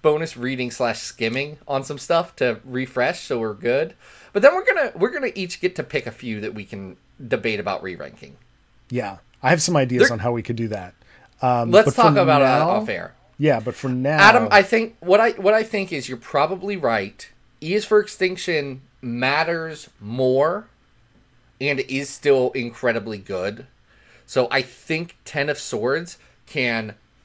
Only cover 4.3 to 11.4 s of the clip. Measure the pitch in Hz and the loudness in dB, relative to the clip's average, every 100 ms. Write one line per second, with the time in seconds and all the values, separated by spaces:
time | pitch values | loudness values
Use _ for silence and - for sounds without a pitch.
4.3 | 202 254 370 427 370 262 - 220 294 269 | 6 6 6 0 0 -2 0 -2 -2 -6
5.3 | 190 180 - 185 180 131 143 123 110 123 | -6 -10 -4 -4 -4 -6 -6 -6 -10 -8
6.3 | 107 104 107 98 98 95 92 _ _ 120 | -6 -6 -10 -12 -14 -14 -18 _ _ -4
7.3 | 127 113 107 98 95 95 82 71 - 69 | -2 0 -2 -4 -6 -6 -10 -14 -16 -20
8.3 | 71 _ _ _ _ _ 120 104 92 _ | -20 _ _ _ _ _ -6 -6 -10 _
9.3 | _ 160 170 147 160 127 123 - 113 113 | _ 0 2 2 2 2 4 4 4 -2
10.3 | 120 - 113 113 104 90 _ _ - - | -4 -4 -6 -4 -6 -10 _ _ -20 -20
11.3 | _ | _